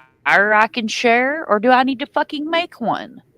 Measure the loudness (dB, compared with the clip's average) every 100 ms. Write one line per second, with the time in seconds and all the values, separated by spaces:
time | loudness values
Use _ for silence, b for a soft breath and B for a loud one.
0 | -18 _ 0 2 4 2 2 -2 -6 -2
1 | 2 2 0 -4 -2 0 2 2 2 -2
2 | -6 -4 -4 -6 -4 -4 -4 -6 -6 -6
3 | -6 -18 _